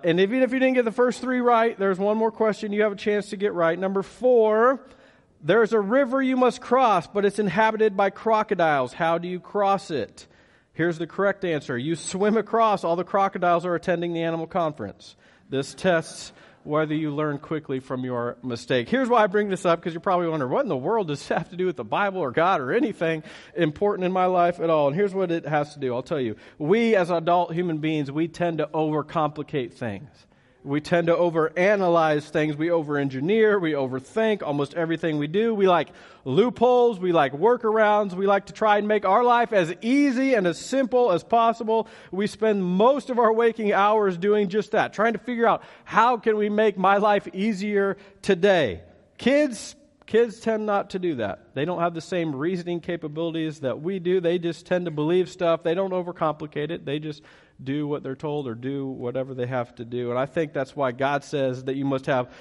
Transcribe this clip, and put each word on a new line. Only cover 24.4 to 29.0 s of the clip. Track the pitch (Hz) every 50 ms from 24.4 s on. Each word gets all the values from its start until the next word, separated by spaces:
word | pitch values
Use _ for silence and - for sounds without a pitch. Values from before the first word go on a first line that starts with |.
| 175 175 175 -
at | 165 165
all?" | 160 151 147
And | 139 147
here's | 185 208 196 180
what | 196 190 170
it | 165 165 -
has | - 151 147 147 147 -
to | 143
do. | 139 127 117
I'll | 127 131
tell | - 170 143
you. | 127 110 104 - - - - -
We | 151 151 202 233 233 226 220
as | 190 175 160
adult | 175 165 165 170 175 180 170 - 160
human | 170 180 175 156
beings, | 151 147 156 160 151 143 135
we | 139 156 165
tend | 165 - - 175 170 165
to | 151 156 - -
overcomplicate | 156 156 156 151 151